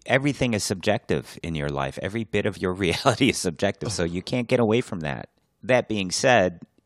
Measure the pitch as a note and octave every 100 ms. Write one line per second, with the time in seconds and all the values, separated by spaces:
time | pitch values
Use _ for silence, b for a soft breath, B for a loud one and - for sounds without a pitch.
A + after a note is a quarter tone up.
0 | - B2+ C#3+ C3+ B2+ G#2+ - F#2+ F#2 G#2
1 | - D#2 B1 - E2+ D#2+ D2 C#2 C2+ -
2 | F#2 A2 A2 G#2 G2+ E2+ F#2 F#2 F#2 E2
3 | C#3 A#2 C3 - F#2+ D#2+ G2+ - A2+ G2
4 | E2+ F2 - B2+ A#2 B2+ A2+ A2+ - F#2+
5 | D2+ B1 - _ _ _ G2 B2 - G#2+
6 | F#2 - C3+ A#2+ F#2 E2+ - _